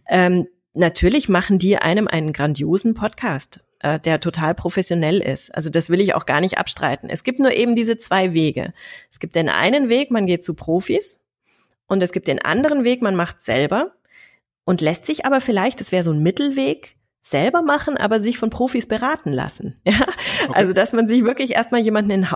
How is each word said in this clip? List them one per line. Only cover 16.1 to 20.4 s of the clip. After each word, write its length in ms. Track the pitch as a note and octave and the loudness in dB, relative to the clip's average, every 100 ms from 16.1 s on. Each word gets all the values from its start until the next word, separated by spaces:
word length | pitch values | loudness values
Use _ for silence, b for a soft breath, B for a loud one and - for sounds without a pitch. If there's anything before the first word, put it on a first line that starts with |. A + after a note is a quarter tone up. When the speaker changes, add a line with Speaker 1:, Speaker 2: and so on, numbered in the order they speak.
Speaker 1:
ein 120 | D3+ | 2
Mittelweg, 720 | D#3+ - C#4+ C4+ C4+ D#4+ - _ _ _ - | 2 0 -2 0 -2 -4 -10 _ _ _ -4
selber 360 | C#3 G3 E4+ | 0 2 2
machen, 340 | D#4+ D4 - C#4 | 2 0 0 -2
aber 240 | G#3 A3 | 0 0
sich 180 | G#3 A#3+ | 0 -2
von 120 | A3+ | -4
Profis 360 | - B3+ A#3+ A3 | -2 -2 -2 -2
beraten 460 | A3 B3+ D#4 - | -4 -2 -4 -2
lassen. 480 | C3 A2 - - - | -4 -4 -8 -12 -6
<laughs> 40 | - | 0
Ja? 160 | G#3+ | 2
Speaker 2:
Okay. 520 | D#4 - - - | 0 -2 -6 -4